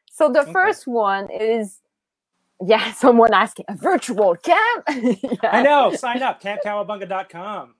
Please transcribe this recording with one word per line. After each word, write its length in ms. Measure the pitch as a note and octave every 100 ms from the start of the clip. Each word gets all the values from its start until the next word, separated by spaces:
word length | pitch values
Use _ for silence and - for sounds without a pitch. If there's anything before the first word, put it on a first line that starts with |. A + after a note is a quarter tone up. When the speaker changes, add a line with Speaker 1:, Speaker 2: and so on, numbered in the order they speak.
| _
Speaker 1:
So 180 | - D4+
the 100 | B3+
Speaker 2:
Okay. 120 | C#4+
Speaker 1:
first 340 | F#4 F#4+ G#4 -
one 420 | A#3 G#3 G3 G3
is, 480 | - A3 A3+ G#3 - _ _ _ _ _ _ _ - E3+
yeah, 260 | G#3+ A3
<laughs> 0 |
someone 400 | - C4 A#3 A3+
asking, 320 | G3+ G#3 - -
"A 60 | G3+
virtual 600 | F4 F#4 - G#3 G3+ E3+
camp?" 480 | - F4 A4 A#4+ -
<laughs> 20 |
Yeah. 600 | C#4 A#3 G3 C4 A#3+ G#3+
Speaker 2:
I 100 | G#3
know. 320 | C4 D4 A#3
Sign 300 | E3+ B3 A#3+
up. 160 | B3+ -
Camp 200 | G3 G#3 G3
cowabunga 420 | G#3 G3 G#3 F#3+
dot 220 | F#3+ F#3+
com. 460 | E3 G3 G3+ B2+ A#2+